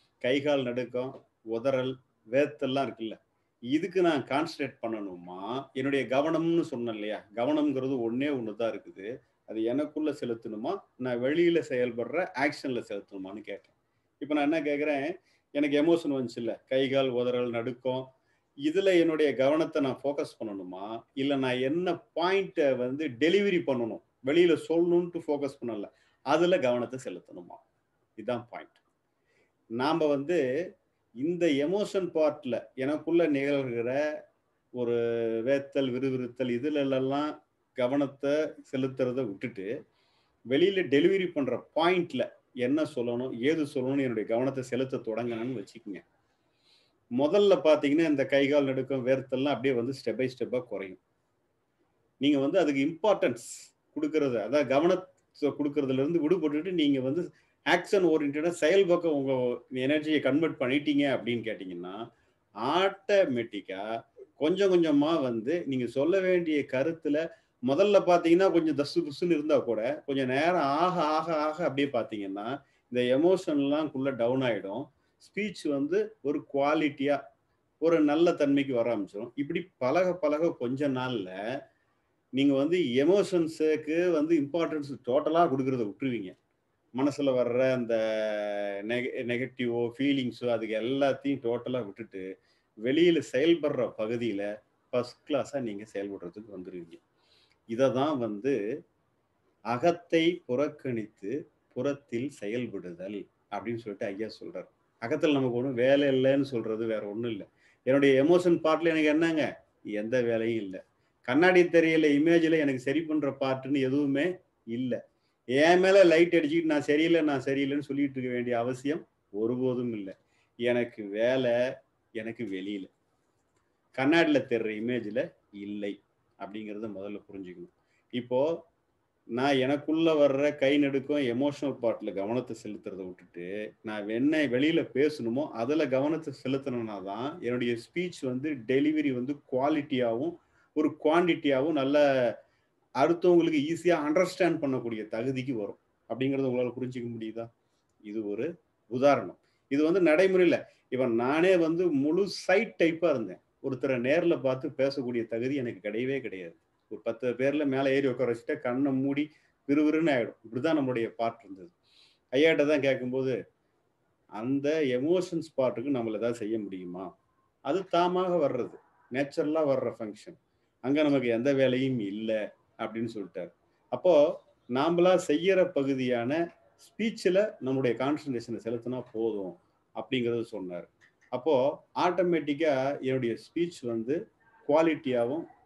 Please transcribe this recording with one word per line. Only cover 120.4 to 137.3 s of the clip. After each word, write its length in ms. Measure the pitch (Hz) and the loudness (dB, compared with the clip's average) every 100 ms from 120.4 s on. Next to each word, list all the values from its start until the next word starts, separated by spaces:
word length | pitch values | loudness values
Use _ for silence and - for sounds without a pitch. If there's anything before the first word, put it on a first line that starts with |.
| _ - | _ -4
எனக்கு 520 | 120 120 120 - 101 | 0 0 -2 -6 -6
வேலை 680 | 104 120 131 123 120 127 131 _ _ _ | 0 2 2 2 2 0 -4 _ _ _
எனக்கு 320 | 113 110 113 | -12 -10 -8
வெளியில, 480 | 107 95 95 101 92 _ _ _ _ _ _ _ _ _ _ - | -8 -8 -6 -8 -10 _ _ _ _ _ _ _ _ _ _ 0
கண்ணாடியில 400 | 139 170 165 139 | 4 4 6 4
தெரிற 320 | - 113 110 | 2 -2 -2
இமேஜ்ல 640 | 107 117 123 104 117 175 - _ | -4 -2 -4 -4 -4 -6 -8 _
இல்லை 520 | 101 101 104 101 101 _ _ _ - | -14 -10 -8 -8 -10 _ _ _ -16
அப்படிங்கறத 520 | 98 107 107 104 113 95 | -14 -12 -12 -10 -10 -10
முதல்ல 280 | 101 101 - | -12 -12 -14
புரிஞ்சுக்கணும். 440 | 98 90 87 87 _ _ _ _ | -16 -14 -16 -20 _ _ _ _
இப்போ 560 | 123 120 127 151 170 - _ _ _ _ _ | -10 -4 -2 0 -4 -10 _ _ _ _ _
நான் 320 | - 117 143 139 | -8 -2 2 2
எனக்குள்ள 720 | 127 143 156 160 165 151 143 | 2 0 -2 2 2 6 4
வர்ற 280 | 135 147 143 | 4 0 2
கை 220 | 135 147 | 2 4
நடுக்கம் 400 | 139 135 117 147 | 2 0 -2 -2
emotional 600 | 123 117 143 139 143 - | 0 0 -2 -2 -6 -2
பார்ட்ல 320 | 117 104 107 | -2 -2 -4
கவனத்தை 420 | 98 101 123 117 110 | -4 -2 -4 -4 -10
செலுத்துறதை 420 | 110 101 104 95 92 | -12 -12 -12 -10 -12
விட்டுட்டு 680 | 90 90 85 87 104 107 - | -14 -18 -12 -10 -8 -10 -12
நான் 280 | 110 107 104 | -10 -8 -4
என்ன 280 | 113 143 156 | 0 2 2
வெளியில 520 | 139 123 151 160 - | 2 2 2 0 0
பேசணுமோ 560 | 131 147 151 113 127 151 | 0 0 0 -4 -4 -4
அதுல 380 | 107 120 160 139 | -4 -2 0 0
கவனத்தை 460 | 131 147 160 156 135 | 0 0 -2 -6 -8
செலுத்தணும்னா 600 | 131 139 139 123 110 101 | -4 -4 -4 -6 -6 -8
தான் 380 | 95 104 139 | -8 -6 -8